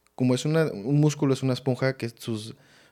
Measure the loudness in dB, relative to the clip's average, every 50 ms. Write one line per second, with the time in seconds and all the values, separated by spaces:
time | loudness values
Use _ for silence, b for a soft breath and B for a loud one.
0 | _ _ _ 0 2 2 2 2 0 0 0 2 0 0 -2 -4 -2 0 2 4
1 | 4 4 2 2 0 0 2 2 0 -2 -2 -2 -2 -2 -2 0 0 -2 -2 -2
2 | -6 -8 -8 -8 -8 -6 -6 -6 -8 -10 -16 -20 b b b b b b